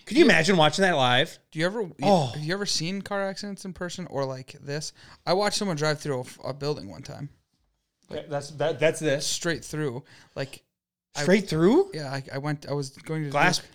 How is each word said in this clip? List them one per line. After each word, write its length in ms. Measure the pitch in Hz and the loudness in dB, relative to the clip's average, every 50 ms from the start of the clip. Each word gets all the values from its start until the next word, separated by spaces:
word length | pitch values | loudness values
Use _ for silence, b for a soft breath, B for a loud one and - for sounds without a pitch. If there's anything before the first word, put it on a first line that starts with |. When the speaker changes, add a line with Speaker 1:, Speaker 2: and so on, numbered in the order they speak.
| - | -10
Speaker 1:
could 100 | - 202 | 0 4
you 80 | 294 349 | 6 8
Speaker 2:
Yeah. 60 | - - | 8 8
Speaker 1:
imagine 240 | 160 160 190 202 | 6 6 6 6
watching 260 | 170 151 151 - - 196 | 6 6 4 4 4 2
that 140 | 185 170 | 4 4
live? 420 | 143 131 123 123 127 156 170 - - _ _ | 4 4 4 4 4 2 0 -4 -12 _ _
Speaker 2:
Do 80 | - 156 | -6 -4
you 80 | 160 | -4
ever, 160 | 180 202 240 208 | -2 -2 -4 -6
you, 120 | 165 - - 139 | -8 -8 -2 2
Speaker 1:
Oh. 240 | 147 190 170 143 123 110 | 4 4 4 4 0 -4
Speaker 2:
have 100 | 147 151 | -6 -4
you 80 | 156 180 | -4 -4
ever 120 | 202 202 | -2 -2
seen 360 | - - - 156 170 196 196 185 | -2 -2 -2 -2 -4 -4 -6 -6
car 240 | - 202 196 196 | -6 -4 -4 -4
accidents 380 | 196 190 - 208 202 196 - - | -4 -6 -8 -10 -12 -12 -10 -12
in 80 | 190 165 | -12 -10
person 340 | - 180 175 - - 175 - | -10 -10 -10 -8 -10 -10 -8
or 160 | - 139 139 | -6 -4 -4
like 280 | 131 131 131 127 - - - - | -4 -6 -8 -12 -16 -18 -16 -10
this? 300 | 143 143 156 156 - b b b b b b b | -8 -8 -6 -8 -8 b b b b b b b
I 60 | 151 170 | 0 2
watched 240 | 190 208 208 202 | 2 2 2 0
someone 200 | - 214 196 170 | 0 0 -2 0
drive 240 | 147 151 151 151 147 | 0 0 0 0 -2
through 180 | - 151 135 123 | -2 -4 -4 -4
a 20 | |
f-, 180 | 123 - - - - | -6 -8 -12 -10 -10
a 100 | - 135 | -10 -8
building 340 | 143 139 147 151 - - 101 | -6 -4 -4 -4 -6 -8 -12
one 140 | 85 - - | -14 -16 -14
time. 260 | - 127 - 147 143 - _ _ _ _ _ _ _ _ _ _ _ _ _ _ - | -14 -12 -12 -12 -12 -14 _ _ _ _ _ _ _ _ _ _ _ _ _ _ -12
Speaker 1:
Okay, 140 | - 151 - 165 | -12 -12 -8 -6
that's, 220 | 147 143 143 - 160 | -6 -6 -6 -8 -6
that, 260 | 135 143 160 160 120 | -2 -2 -2 0 2
that's 220 | 147 160 156 160 | 2 2 2 2
this. 260 | 156 151 135 147 147 | 0 0 0 0 0
Speaker 2:
Straight 380 | - - - - 175 160 120 - | -2 -4 -2 -2 -2 -2 -4 -6
through. 400 | - - 151 156 139 117 123 b b b b b b b | -8 -6 -6 -4 -4 -6 -8 b b b b b b b
Like, 260 | - 139 135 - - _ _ _ _ _ _ _ _ _ _ - | -10 -10 -10 -12 -16 _ _ _ _ _ _ _ _ _ _ -8
I 60 | 147 147 | -2 2
Speaker 1:
Straight 260 | 170 190 220 190 - | 4 4 4 2 0
through? 420 | 156 156 - 202 254 349 392 381 - | 0 4 4 6 6 6 4 2 -2
Speaker 2:
Yeah, 180 | 156 147 131 135 | -8 -8 -8 -8
I, 100 | 139 135 - - | -8 -8 -8 -10
I 40 | 139 | -6
went, 280 | 139 151 151 147 - - | -6 -4 -6 -6 -6 -6
I 60 | 143 | -6
was 160 | 147 139 135 | -6 -6 -8
going 340 | - - - - 156 156 151 | -12 -14 -10 -8 -6 -6 -6
to 60 | 143 | -2
Speaker 1:
Glass 280 | 139 147 156 180 165 - | 0 2 4 4 2 0
Speaker 2:
Duke. 80 | - - - | -4 -10 -8